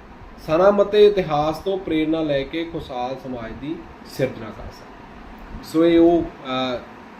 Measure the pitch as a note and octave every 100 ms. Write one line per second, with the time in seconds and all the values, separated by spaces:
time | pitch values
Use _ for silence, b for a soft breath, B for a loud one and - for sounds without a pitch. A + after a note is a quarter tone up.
0 | - - - - - D#3+ G3 G3+ G3+ G#3
1 | G#3 F#3+ D#3 D3 D3+ D#3 F#3+ F#3+ F3 D#3
2 | D#3 D#3+ D#3 C#3 C#3 D#3+ E3 D#3+ C#3 B2
3 | B2+ C3 C3 B2 A2 A2+ C#3 F3 - -
4 | - - B2+ A2 A2 - - - - -
5 | - - - - - - - D#3+ E3+ E3+
6 | E3+ E3+ - - C3+ B2+ B2+ A#2+ - -
7 | -